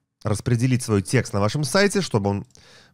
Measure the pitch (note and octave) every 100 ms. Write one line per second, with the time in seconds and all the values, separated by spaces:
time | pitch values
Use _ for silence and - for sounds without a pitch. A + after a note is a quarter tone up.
0 | _ _ G#2 G2+ - A#2+ C3 B2+ A#2+ G2+
1 | F#2 B2 - G2+ G2+ D3 D3+ F#3+ G3+ G3+
2 | - G#2+ G2+ G2+ - - - - _